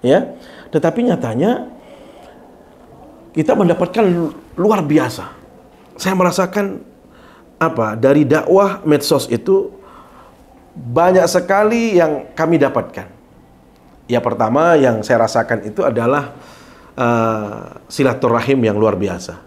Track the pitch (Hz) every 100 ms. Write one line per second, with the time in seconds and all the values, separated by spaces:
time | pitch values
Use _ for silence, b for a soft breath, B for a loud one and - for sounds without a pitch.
0 | 120 156 - B B B B 156 165 165
1 | 240 170 120 113 190 254 - - B B
2 | B B B B - - - - - -
3 | - - - 160 156 - 180 175 175 208
4 | 208 175 160 - - - 196 214 147 151
5 | - - - - - - - _ - -
6 | 185 185 180 180 180 208 196 190 - -
7 | - B B B B _ 160 113 110 113
8 | 131 147 139 151 - 190 196 190 156 147
9 | - 143 - 117 147 190 - - B B
10 | B B B B - - - - 120 127
11 | 175 185 170 185 180 196 214 233 233 185
12 | 160 143 - - 160 165 139 120 92 -
13 | - - _ - _ - _ _ _ -
14 | - 120 117 104 110 131 170 160 131 110
15 | 107 120 113 120 113 113 104 107 147 117
16 | 117 143 127 - B B B B B -
17 | 120 117 113 110 104 110 - - - -
18 | 135 120 123 117 117 135 113 104 110 98
19 | 98 87 - 85